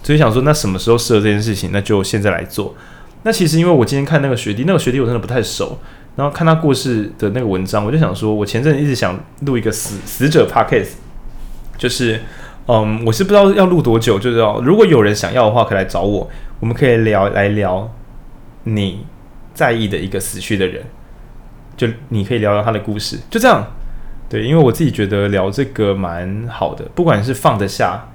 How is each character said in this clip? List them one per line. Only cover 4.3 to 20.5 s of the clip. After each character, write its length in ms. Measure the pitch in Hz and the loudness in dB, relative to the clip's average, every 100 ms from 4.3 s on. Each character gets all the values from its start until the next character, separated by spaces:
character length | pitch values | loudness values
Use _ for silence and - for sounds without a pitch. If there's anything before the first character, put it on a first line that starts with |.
| 120 | -2
学 180 | - | -4
弟， 80 | 101 | -4
那 80 | 143 | 0
个 60 | 180 | 2
学 140 | - | 2
弟 80 | 127 | 0
我 40 | |
真 80 | 120 | 0
的 60 | 120 | -2
不 80 | - | -2
太 160 | 127 | -4
熟， 360 | 107 - 98 - - - - | -4 -4 -6 -8 -14 -20 -14
然 120 | - 143 | -4 -4
后 60 | |
看 140 | 143 160 | 0 2
他 80 | |
过 180 | 160 160 | 2 2
世 400 | 131 131 117 101 - | 0 0 -2 -4 -4
的 100 | 104 | -2
那 100 | 110 | -2
个 60 | 120 | -2
文 160 | 95 92 | -2 -2
章， 180 | 107 | -2
我 60 | 104 | 0
就 80 | 151 | 2
想 160 | 135 | 0
说， 180 | 92 110 | 0 -2
我 140 | 107 101 | 0 -2
前 160 | 113 | 0
阵 180 | 139 139 | 2 2
一 60 | 147 | 0
直 80 | |
想 240 | 123 98 92 - - | 0 -2 -4 -10 -8
录 180 | 139 123 | -2 -2
一 20 | |
个 120 | 110 | -2
死-， 240 | 101 - 101 - | -4 -8 -10 -12
死 240 | - - | -2 2
者 180 | 156 107 | 4 4
podcast， 420 | - 110 123 98 - - - - - - - - - | 2 2 0 -2 -10 -16 -16 -14 -14 -12 -12 -12 -6
就 120 | 123 | -6
是， 320 | - 123 110 - - - - - | -2 -2 -2 -6 -16 -18 -16 0
嗯， 340 | 117 107 110 | 2 2 -2
我 80 | 117 | -2
是 120 | 110 | 0
不 40 | 190 | 4
知 60 | |
道 180 | 208 196 | 6 6
要 140 | 202 190 | 6 4
录 160 | 180 | 4
多 160 | 120 113 | 2 2
久， 200 | 117 98 | 2 2
就 120 | 120 | 2
知 80 | 117 | 2
道 220 | 107 110 | 2 2
如 160 | 120 202 | 2 6
果 100 | 208 | 6
有 160 | 143 | 6
人 120 | 104 | 4
想 180 | 104 90 | 2 -2
要 120 | 117 | 2
的 60 | 110 | 4
话， 140 | 117 | 4
可 100 | 110 | 2
以 20 | 98 | 0
来 80 | |
找 180 | 92 - | -2 -2
我， 280 | 95 101 - - - - | -2 -2 -4 -10 -14 -6
我 40 | |
们 100 | 113 | -6
可 140 | 113 139 | 0 2
以 100 | 117 | 4
聊， 300 | 110 101 101 | 4 2 2
来 180 | 98 101 | 2 2
聊 440 | 104 98 92 110 113 - - - - - - | 2 0 -2 -4 -12 -18 -18 -18 -20 -20 -12
你 420 | - 107 98 95 - - - - - | -4 -2 -2 -4 -12 -18 -20 -20 -20
在 200 | - 143 | -2 0
意 160 | 117 107 | 0 -2
的 100 | 92 | -4
一 80 | 92 | -4
个 120 | 98 | -6
死 200 | - - | -6 -10
去 180 | - | -4